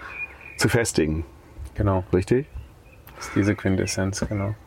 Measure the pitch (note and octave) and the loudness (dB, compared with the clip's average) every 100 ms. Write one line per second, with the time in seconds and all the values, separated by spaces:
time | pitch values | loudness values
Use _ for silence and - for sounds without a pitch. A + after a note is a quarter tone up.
0 | - - - - - - A2 A#2 A#2 - | -14 -12 -12 -14 -18 -2 2 2 2 2
1 | D#2 D#2 - - - - - - G2+ F#2+ | 2 0 -6 -14 -20 -16 -10 0 2 2
2 | F#2 F#2 - B2 D3+ - - - - - | 2 0 4 2 0 -10 -16 -20 -20 -20
3 | - - - - G2+ G#2 G2 F#2 F#2 - | -20 -14 -4 2 2 2 0 0 0 -2
4 | F#2+ - - G#2 G2 G#2+ | -4 -2 -4 -2 -4 -6